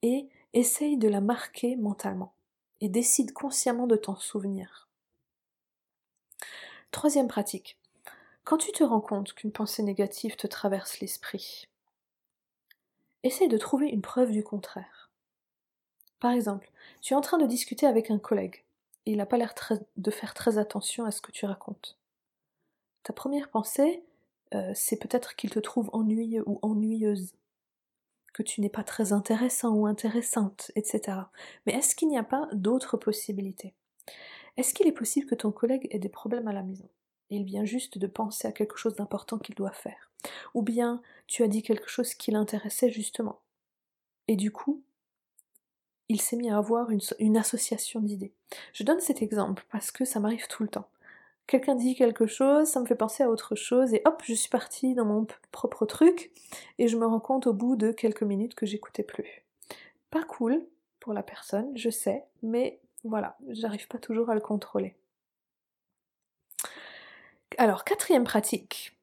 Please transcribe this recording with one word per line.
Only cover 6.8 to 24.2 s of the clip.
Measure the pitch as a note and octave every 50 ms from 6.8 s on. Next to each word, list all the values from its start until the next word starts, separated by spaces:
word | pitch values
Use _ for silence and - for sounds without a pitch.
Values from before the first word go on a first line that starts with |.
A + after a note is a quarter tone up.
| - _
Troisième | - - - D#4 D4 D4 C4 A#3+
pratique. | - - G3+ - - F#3 - - - _ _ _ _ _ _ - - - - _ _ _ _
Quand | - D#4 D#4+
tu | D#4+ -
te | G#4 - E4
rends | C4 A#3 G#3+
compte | G#3+ - A3 G3 G3+ - -
qu'une | - - G#3+
pensée | G#3+ - G#3+ G#3 - - G#3+
négative | G3+ G3 F#3+ G#3 G3 - - - A3+ G#3 -
te | - G3+
traverse | - - - G3+ F#3+ G3 F#3+ - - -
l'esprit, | G3 F#3+ - - - - - - - - - - - _ _ _ _ _ _ _ _ _ _ _ _ _ _ _ _ _ _ _ _ _ - _ _ _ _ _ _ _ _ _
essaye | _ B3+ B3+ - F#4+ D#4+
de | A#3 G#3+
trouver | - - - C4 C#4+ D4
une | B3 G#3+
preuve | F#3+ - - - B3+ A#3+
du | G#3+ G#3+ G#3
contraire. | - - G#3 F#3+ - - - - - - - - _ _ _ _ _ _ _ _ _ _ _ _ _ _ _ _ _ _ _ _ _ _ _
Par | - A#3+
exemple, | B3 B3 A3 G#3 G3+ G3 - - _ _ - - - _
tu | - - C4
es | C#4
en |
train | C#4+ - - E4+
de | D#4
discuter | B3 A#3 B3 - - B3+ - -
avec | C#4+ A#3+ A3 A3+ -
un | A3 G#3
collègue | - - A3+ G3+ F#3+ F#3 F#3 - _ _ _ _ _ _ _ - _
et | -
il | G#3+ G#3
n'a | G3+
pas | G3+ - A#3+
l'air | A#3 G#3+ -
très, | - - - A3+ G3+ G#3+ _ _ -
de | F#3 G#3+
faire | G#3 - - G#3 -
très | - - A#3+ A3 G#3+
attention | G#3 G#3+ - G#3 - - - - A#3
à | A3
ce | G#3 -
que | - -
tu | - - -
racontes. | G3+ G3 - - - G#3 _ - - - _ _ _ _ _ _ _ _ _ _ _ _ _ _ _ _ _ _ _ _ _ _
Ta | - G#3+
première | - - C4+ C#4 C#4+ C#4 -
pensée, | _ E3 - - - - C#4 D#4 F4+ F4 - _ _ _